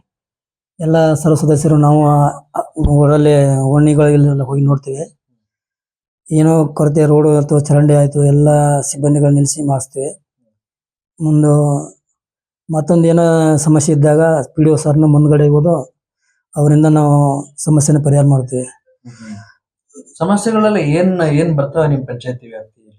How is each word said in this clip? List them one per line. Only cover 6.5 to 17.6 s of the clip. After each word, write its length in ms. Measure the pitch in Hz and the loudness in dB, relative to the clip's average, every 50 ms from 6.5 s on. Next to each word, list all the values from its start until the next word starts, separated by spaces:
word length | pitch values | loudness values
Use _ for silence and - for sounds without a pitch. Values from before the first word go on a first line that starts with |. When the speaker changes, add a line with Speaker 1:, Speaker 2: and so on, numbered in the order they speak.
| 160 165 156 143 | 2 2 0 -2
Speaker 1:
ಕೊರತೆ 380 | 147 - 156 151 147 160 151 | -2 -4 -2 -2 0 0 0
ರೋಡು 300 | 147 151 151 151 156 151 147 | 2 2 2 2 2 2 0
ಅಥವಾ 200 | 143 147 151 147 | 0 0 -2 -2
ಚರಂಡಿ 360 | 139 - 151 147 147 147 147 | 0 0 2 2 2 2 2
ಆಯ್ತು, 300 | 147 143 143 139 147 143 | 2 2 0 0 0 0
ಎಲ್ಲ 560 | 143 143 147 147 151 147 147 147 147 143 143 | 2 2 2 2 2 2 2 0 0 -2 -2
ಸಿಬ್ಬಂದಿಗಳನ್ನ 540 | 135 - - 143 139 147 147 147 147 143 143 | -4 -6 -8 -4 -2 -2 0 0 2 2 2
ನಿಲ್ಲಿಸಿ 340 | 143 143 139 - 156 147 143 | 0 0 -2 -4 -6 -6 -4
ಮಾಡಿಸ್ತೀವಿ. 560 | 139 131 123 - - 135 135 151 - - _ _ _ _ _ _ _ _ _ _ _ _ _ _ _ _ _ _ _ - 165 | -4 -6 -6 -10 -10 -10 -10 -10 -10 -14 _ _ _ _ _ _ _ _ _ _ _ _ _ _ _ _ _ _ _ -6 -4
ಮುಂದೆ 260 | 156 151 151 151 151 147 147 147 147 143 143 151 165 - _ _ _ _ _ _ _ _ _ _ _ _ _ _ - 160 | 0 0 2 2 2 2 2 0 0 -2 -4 -6 -10 -16 _ _ _ _ _ _ _ _ _ _ _ _ _ _ -8 -6
ಮತ್ತೊಂದು 340 | 156 147 143 180 170 165 165 | -4 -2 0 0 2 2 2
ಏನೋ 480 | 170 170 170 165 165 165 160 156 156 | 2 2 2 2 2 2 2 2 0
ಸಮಸ್ಯೆ 380 | 147 147 156 151 156 147 175 160 | 0 0 0 0 0 0 0 0
ಇದ್ದಾಗ 280 | 143 143 151 147 151 160 165 160 151 127 | 2 2 2 2 2 2 0 0 -2 -4
ಪಿ 220 | - _ - 156 | -4 _ -2 0
ಡಿ 60 | 156 | 0
ಒ 60 | 156 | 0
ಸರ್ನ 280 | 143 - 151 147 151 156 | 0 0 -2 0 2 2
ಮುಂದ್ಗಡೆ 440 | 151 147 147 151 147 147 147 147 147 | 2 2 2 2 2 2 2 2 2
ಹೋದು 260 | 147 147 147 175 170 151 127 - _ _ _ _ _ _ _ _ _ _ _ _ - | 2 2 2 0 -2 -2 -4 -8 _ _ _ _ _ _ _ _ _ _ _ _ -6
ಅವರಿಂದ 300 | 160 147 147 151 151 156 | -2 0 2 2 2 2
ನಾವು 580 | 156 156 156 151 147 147 143 143 143 139 139 143 - _ - | 2 2 2 2 2 2 2 2 0 -2 -4 -8 -12 _ -10